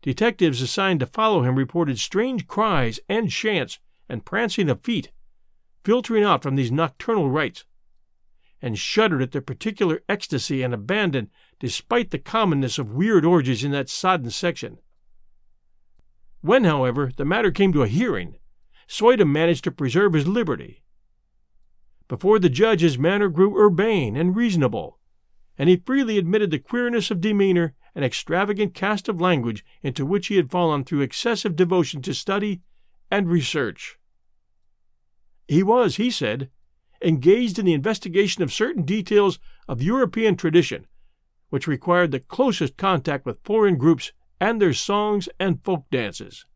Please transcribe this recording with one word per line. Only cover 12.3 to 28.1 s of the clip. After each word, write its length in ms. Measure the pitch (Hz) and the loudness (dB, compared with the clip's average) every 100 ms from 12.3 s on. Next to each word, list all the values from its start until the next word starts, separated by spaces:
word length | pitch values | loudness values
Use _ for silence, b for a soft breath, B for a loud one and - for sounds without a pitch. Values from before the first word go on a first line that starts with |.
| 220 208 147 131 - | -2 0 0 -2 -4
of 140 | 117 | -6
weird 320 | 120 202 202 | -2 2 4
orgies 400 | 156 175 131 117 | 4 2 2 -2
in 60 | 139 | -2
that 180 | 139 131 | -4 -6
sodden 420 | - 185 185 117 | -4 -2 -2 -4
section. 480 | - 175 - 110 - _ _ _ - - _ _ _ _ _ _ _ _ _ - - | -6 -6 -6 -12 -16 _ _ _ -20 -20 _ _ _ _ _ _ _ _ _ -20 -10
When, 220 | 151 254 | 2 4
however, 480 | 202 147 127 120 135 127 | 4 2 0 0 -4 -4
the 80 | |
matter 260 | 143 202 214 | -2 0 0
came 220 | 139 196 | 2 2
to 100 | 151 | 4
a 60 | 117 | 2
hearing, 480 | 131 240 117 87 - - _ _ b b | 0 0 -2 -6 -14 -20 _ _ b b
Soydam 420 | - 226 247 156 | 2 4 6 4
managed 320 | 147 170 160 | 4 2 2
to 60 | - | -2
preserve 440 | - 135 131 202 | -2 0 2 4
his 120 | 156 147 | 2 0
liberty. 560 | 214 190 120 - - _ _ _ _ _ _ _ _ _ _ - _ _ | 0 -2 -4 -8 -20 _ _ _ _ _ _ _ _ _ _ -20 _ _
Before 320 | 123 185 220 | -4 2 4
the 80 | 180 | 4
judge 320 | 123 226 202 | 4 2 4
his 180 | 170 127 | 2 2
manner 300 | 156 202 202 | 0 2 0
grew 280 | 156 196 202 | 2 2 6
urbane 600 | 208 170 214 208 120 117 | 4 4 2 2 0 0
and 180 | 175 | 0
reasonable, 640 | 190 240 175 131 107 78 _ _ _ _ _ - - | 0 0 2 2 0 -8 _ _ _ _ _ -20 0
and 120 | 147 | 4
he 80 | 180 | 4
freely 420 | - 269 240 214 | 4 0 2 0
admitted 320 | 170 214 202 | 0 0 0
the 80 | 156 | -2
queerness 540 | - 240 240 240 - | -4 -4 -2 -2 -2
of 80 | 190 | -2
demeanor 540 | 202 208 196 180 165 - _ | 0 2 2 2 0 -6 _
and 100 | - | -4
extravagant 680 | 131 | -4